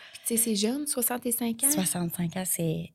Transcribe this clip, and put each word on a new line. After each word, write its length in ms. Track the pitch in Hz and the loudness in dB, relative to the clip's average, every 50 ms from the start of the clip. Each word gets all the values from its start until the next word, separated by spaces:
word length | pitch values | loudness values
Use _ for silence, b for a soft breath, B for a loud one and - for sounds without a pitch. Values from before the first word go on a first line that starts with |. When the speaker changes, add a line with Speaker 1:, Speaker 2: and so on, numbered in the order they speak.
| B B B | B B B
Speaker 1:
Puis, 80 | - - - | -8 -4 0
tu 100 | 233 226 | 2 2
sais, 0 | |
c'est 180 | - 233 220 | 2 2 2
jeune, 300 | 196 208 214 254 285 294 | 2 2 2 2 0 0
soixante-et-cinq 760 | 294 - 254 233 - 247 247 - 247 240 - 240 233 226 226 - | 0 0 0 0 0 0 0 0 0 0 2 0 0 -2 -2 -2
ans. 80 | - | -2
Speaker 2:
Soixante-cinq 640 | - 202 185 - - 180 170 170 - - 175 165 - | 0 2 2 2 0 0 0 -2 0 0 -2 -2 0
ans, 80 | 185 185 | -2 -2
c'est 460 | - - - 170 160 160 165 170 - - | -2 0 0 0 0 0 -2 -4 -6 -10